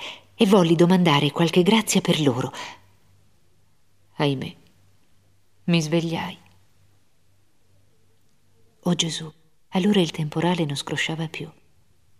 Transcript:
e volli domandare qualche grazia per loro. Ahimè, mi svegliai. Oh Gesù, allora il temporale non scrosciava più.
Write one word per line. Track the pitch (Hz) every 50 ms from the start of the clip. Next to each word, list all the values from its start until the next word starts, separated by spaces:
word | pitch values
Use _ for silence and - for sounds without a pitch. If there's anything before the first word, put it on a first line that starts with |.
| - - - - _ _ _
e | - 226
volli | 196 214 196 175 165 170
domandare | 156 175 170 185 180 180 165 143 143 147 143
qualche | - - 170 160 - 185 175
grazia | 190 226 226 - - - 190
per | - 175 160 151
loro. | 151 139 117 123 120 127 - - - - - - _ _ _ _ _ _ _ _ _ _ _ _ _ _ _ _ _ _ _ _ _ _ _ _ _ _ _
Ahimè, | - 151 143 139 131 - 165 - - _ _ _ _ _ _ _ _ _ _ _ _ _ _ _ _ _ _ _ _ -
mi | 180 170 170 156
svegliai. | 151 165 170 165 165 165 - - - - - _ _ _ _ _ _ _ _ _ _ _ _ _ _ _ _ _ _ _ _ _ _ _ _ _ _ _ _ _ _ _ _ _ _ _ _ _ _ _ _ _ _ _ _ _ _ _ _ -
Oh | 180 175
Gesù, | 160 170 160 151 - 165 151 - _ _ _ _ _ _ _ -
allora | 190 180 202 208 196
il | 175 156
temporale | - - 156 147 - 160 165 175 180 170 165
non | 143 143
scrosciava | 139 - - 151 143 - - 160 156 165 156
più. | - - 151 160 - _ _ _ _ _ _ _ _ _ _ _ _ _